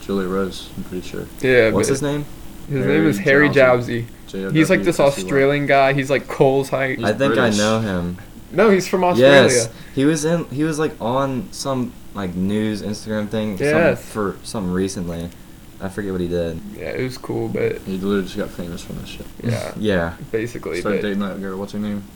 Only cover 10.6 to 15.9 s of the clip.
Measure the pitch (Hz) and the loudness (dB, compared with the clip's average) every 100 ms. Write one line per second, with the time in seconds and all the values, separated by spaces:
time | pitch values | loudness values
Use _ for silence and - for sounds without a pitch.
10.6 | 160 151 156 - 107 131 139 131 95 - | -2 0 -2 -2 -2 0 -2 -4 -6 -8
11.6 | 139 131 117 - - 101 95 87 95 104 | -4 -2 -4 -8 -12 -8 -6 -2 0 0
12.6 | 107 104 98 104 107 107 104 110 107 95 | -2 -4 -6 -8 -6 -4 -4 -4 -4 -2
13.6 | 139 156 165 117 - 110 101 87 - 117 | 0 2 2 0 -4 -4 -4 -4 -8 -6
14.6 | 90 90 95 98 87 85 85 - - - | -2 0 0 -2 -8 -8 -10 -12 -18 -20
15.6 | - - 98 | -20 -12 -10